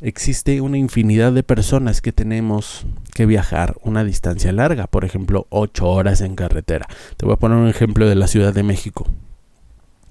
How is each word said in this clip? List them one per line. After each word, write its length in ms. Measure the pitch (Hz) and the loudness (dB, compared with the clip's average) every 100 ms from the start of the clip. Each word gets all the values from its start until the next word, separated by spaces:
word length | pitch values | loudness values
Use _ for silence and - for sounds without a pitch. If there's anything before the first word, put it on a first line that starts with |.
Existe 580 | - - 139 131 - 139 | -10 -4 -4 -2 0 -2
una 160 | 135 139 | -2 -2
infinidad 560 | 131 - 110 107 120 | 0 0 2 4 4
de 100 | 127 | 2
personas 600 | - 113 101 160 117 - | 2 0 2 2 2 0
que 100 | 120 | 0
tenemos 720 | - 110 110 113 104 104 - - - - | -2 0 -2 -2 -2 -4 -10 -10 -10 -8
que 100 | - | 0
viajar 520 | 110 104 - 80 87 - | 2 4 2 0 -2 -2
una 220 | 110 107 | -4 -2
distancia 480 | 104 92 90 85 92 | 0 0 -2 0 0
larga, 340 | 98 147 143 98 | 2 0 0 -2
por 200 | 101 95 | -2 -2
ejemplo, 400 | 98 98 98 - | -4 -2 -2 -2
ocho 400 | 104 104 - 90 | -2 -2 -2 0
horas 320 | 92 95 95 | 2 2 2
en 160 | 98 92 | 0 -4
carretera. 500 | 90 - - 80 - - - - | -2 -2 -2 -4 -6 -14 -16 -6
Te 80 | |
voy 80 | 104 | -2
a 60 | 104 | 0
poner 180 | 113 117 | 2 4
un 120 | 117 | 2
ejemplo 380 | - 113 107 107 | 2 0 2 4
de 80 | |
la 120 | 98 98 | 4 2
Ciudad 260 | 107 101 | 2 2
de 100 | 101 | 2
México. 440 | 101 98 104 - - - - - _ _ - - _ _ - | 0 -2 -6 -6 -4 -4 -8 -20 _ _ -20 -20 _ _ -20